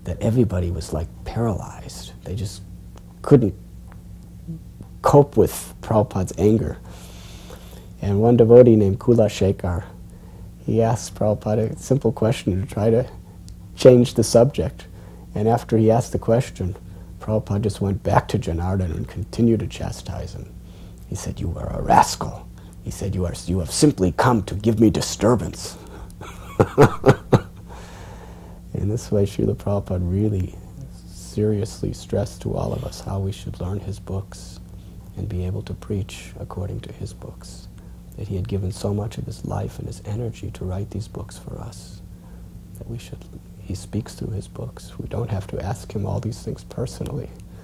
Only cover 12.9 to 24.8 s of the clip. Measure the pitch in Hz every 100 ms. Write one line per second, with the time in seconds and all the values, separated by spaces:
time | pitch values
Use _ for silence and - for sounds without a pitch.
12.9 | 113 131 - - - - - - - 131
13.9 | 123 120 - 113 117 127 - 78 - -
14.9 | - - - - - 107 117 - 113 110
15.9 | 113 - - - 113 127 - 92 98 -
16.9 | - - - - 110 - 101 104 - 98
17.9 | 98 - 120 - - - 82 90 98 92
18.9 | 85 - - 87 - 117 110 90 - -
19.9 | - - - - - - - - - -
20.9 | - - - - - 85 78 - - -
21.9 | - - - - - - - - - -
22.9 | - 101 95 87 - - 90 82 - 151
23.9 | - 92 - 127 117 95 95 110 107